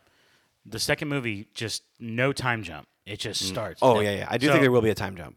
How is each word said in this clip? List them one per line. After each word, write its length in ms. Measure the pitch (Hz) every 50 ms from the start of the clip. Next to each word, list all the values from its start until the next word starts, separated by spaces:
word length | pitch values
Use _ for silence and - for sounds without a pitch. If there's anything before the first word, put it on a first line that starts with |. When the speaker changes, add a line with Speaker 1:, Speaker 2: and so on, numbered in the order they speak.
| _ _ _ _ _ _ _ _ _ _ _ _ _
Speaker 1:
The 140 | 107 - 107
second 280 | - - 147 - 165 147
movie, 380 | 143 139 123 117 104 98 107 _ _
just 300 | - 117 107 - - - _ _ _
no 320 | 117 117 113 117 127 139
time 300 | 139 - 120 127 120 113 101
jump. 240 | 87 78 73 67 _ _ _ _
It 140 | 95 107 -
just 220 | - 113 92 - 98
Speaker 2:
Mm. 40 |
Speaker 1:
starts. 320 | 95 95 95 - 92 82 -
Speaker 3:
Oh, 180 | - 131 117 107
Speaker 1:
Yeah. 100 | 104 104
Speaker 3:
yeah, 60 | 101 98
yeah. 80 | - 73
I 80 | -
do 100 | 120 131
Speaker 1:
So 60 | 151 139
Speaker 3:
think 80 | 135
there 100 | 143 127
will 100 | 123 120
be 80 | 110 110
a 40 | 98
time 200 | - 107 95 95
jump. 180 | 87 80 76 -